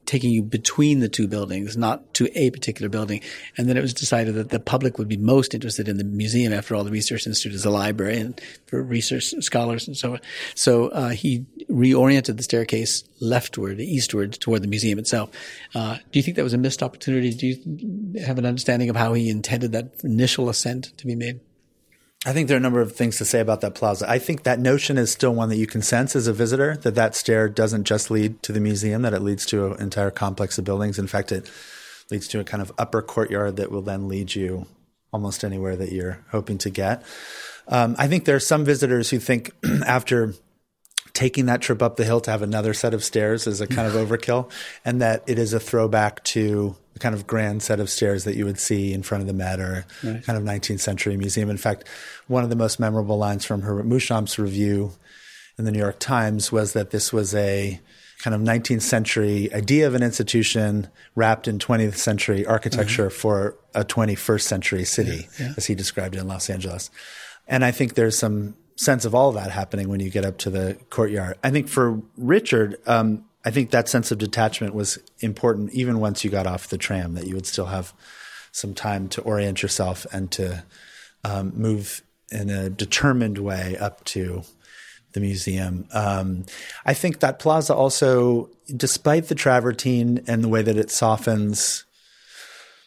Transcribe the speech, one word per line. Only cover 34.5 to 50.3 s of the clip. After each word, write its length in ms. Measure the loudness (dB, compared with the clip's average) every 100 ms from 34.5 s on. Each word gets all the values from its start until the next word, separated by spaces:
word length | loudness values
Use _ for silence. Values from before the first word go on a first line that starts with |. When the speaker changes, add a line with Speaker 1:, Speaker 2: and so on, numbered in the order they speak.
| -6 -10 _ _ _ _
Speaker 2:
almost 300 | -6 -4 -4
anywhere 320 | -6 -4 -4 -4
that 160 | -4
you're 320 | -4 -6 -8 -6
hoping 260 | -6 -4 -4
to 120 | -4
get. 340 | -2 -2 -2 -6 -18 -16 -16 -16 -18 0
Um, 280 | 2 2 2
I 80 | 2
think 180 | 4 4
there 100 | 4
are 40 |
some 260 | 4 4 4
visitors 440 | 4 4 2 2
who 80 | 0
think 320 | 2 0 0 -4 0
<clears throat> 160 | 2 2
after 480 | 2 4 2 2 -2 _ _ _ _ _ -10 -8
taking 320 | 0 0 2 2
that 140 | 2
trip 200 | 2 2
up 160 | 2 2
the 80 | 2
hill 160 | 2
to 100 | 2
have 100 | -2
another 320 | 0 0 0
set 200 | 0 0
of 100 | 0
stairs 420 | 0 0 2 0 -2
is 120 | -4
a 80 | -2
kind 200 | 0 0
of 60 |
Speaker 1:
<laughs> 140 | 0 0
Speaker 2:
overkill, 420 | 0 0 0 -2 -10 -14 -8 -2
and 160 | 2
that 220 | 2 2 0
it 100 | 0
is 160 | 2
a 60 | 0
throwback 640 | 0 2 4 4 2 -2
to 520 | -4 0 2 0 -2 -6 _
the 60 | -6
kind 140 | -4
of 140 | -2 -2
grand 340 | -2 0 -2
set 180 | -2 -2
of 100 | -2
stairs 340 | 0 0 2
that 120 | -2 -2
you 100 | -2
would 140 | -2
see 340 | -2 0 0
in 100 | -2
front 180 | -4 -4
of 60 | -2
the 60 |
Met 260 | -2 -2 -2
or 260 | -4 -6 -8 -8
Speaker 1:
Right. 200 | -8 -6
Speaker 2:
kind 140 | -4